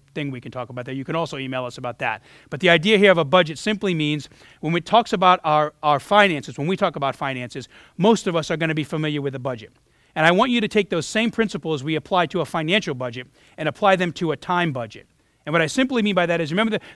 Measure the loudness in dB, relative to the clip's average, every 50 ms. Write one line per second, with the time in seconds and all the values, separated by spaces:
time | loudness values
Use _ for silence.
0 | _ _ -10 -8 -8 -6 -8 -10 -12 -12 -12 -10 -12 -10 -10 -12 -10 -8 -10 -8
1 | -8 -6 -4 -4 -4 -4 -6 -8 -8 -6 -6 -6 -6 -8 -10 -10 -10 -10 -8 -6
2 | -4 -6 -6 -6 -10 -18 -20 -20 _ _ -6 0 2 4 4 4 4 2 4 6
3 | 6 6 6 4 2 4 4 4 4 2 -2 -6 -4 -4 -2 -2 -2 -2 -2 -2
4 | -2 -2 -2 -4 -6 -10 -18 -20 -20 -20 -16 _ -4 -4 -2 -2 0 2 2 2
5 | 2 2 0 2 4 4 4 4 4 2 2 2 2 0 -4 _ 0 0 0 0
6 | 0 4 6 6 6 6 4 0 -6 -8 -8 -4 -2 -2 0 0 0 -2 -2 -2
7 | -4 -4 -4 -4 -6 -6 -6 -6 -8 -10 -10 -12 -14 -14 _ -20 -20 _ _ 2
8 | 4 4 4 4 2 -2 -2 -2 -2 -2 -2 -2 -2 -2 -2 -4 -4 -4 -4 -4
9 | -4 -4 -4 -4 -4 -6 -6 -6 -8 -8 -8 -8 -12 -18 _ _ _ _ _ _
10 | _ _ _ 2 4 4 6 4 4 4 2 0 0 0 0 0 0 0 -2 -4
11 | -2 -2 -2 -2 -2 0 0 -2 -2 -2 -4 -6 -6 -4 -4 -4 -4 -4 -4 -4
12 | -4 -2 0 0 0 0 -2 -4 -4 -4 -4 -4 -2 0 0 0 0 -2 -6 -6
13 | -8 -8 -10 -12 -14 -16 _ _ _ _ _ -6 -4 -4 -2 2 4 4 4 4
14 | 2 -2 -2 -2 -4 -4 -4 -4 -4 -2 0 0 0 0 -2 -4 -8 -10 -12 -18
15 | -20 _ _ _ _ _ _ _ _ -2 0 0 0 0 0 0 0 0 0 0
16 | 0 2 2 2 2 2 0 -2 -2 -2 0 0 0 0 -2 -4 -6 -10 -8